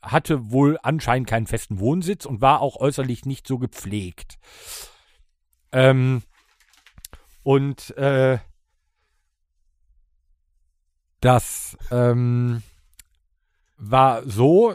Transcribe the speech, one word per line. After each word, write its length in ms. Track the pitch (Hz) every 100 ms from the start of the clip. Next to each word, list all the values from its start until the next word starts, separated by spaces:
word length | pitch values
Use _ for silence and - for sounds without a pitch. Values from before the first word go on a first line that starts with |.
hatte 480 | 117 156 - 151 110
wohl 280 | 127 143 160
anscheinend 460 | - 156 - 127 120
keinen 180 | 113 110
festen 320 | 113 - 98
Wohnsitz 460 | 107 170 170 208
und 160 | - 113
war 200 | 131 147
auch 140 | 135 -
äußerlich 500 | 139 147 131 120 135
nicht 200 | 135 -
so 120 | 131
gepflegt. 800 | 123 - 101 104 90 - - - _ - - - - _ _ _ _ _ _ _ _
Ähm, 500 | 131 131 131 127 127 - _ _ _ _ _ _ - - - _ _
und, 540 | - 135 139 135 - -
äh, 400 | 139 135 131 127 - _ _ _ _ _ _ _ _ _ _ _ _ _ _ _ _ _ _ _ _ _ _ _ _ _ _ _
das, 560 | 123 123 - - - - -
ähm, 720 | 120 123 120 123 120 123 117 - _ _ _ - _ _ _ _ _ _ _
war 460 | 107 131 135 117 131
so, 480 | 101 131 180 233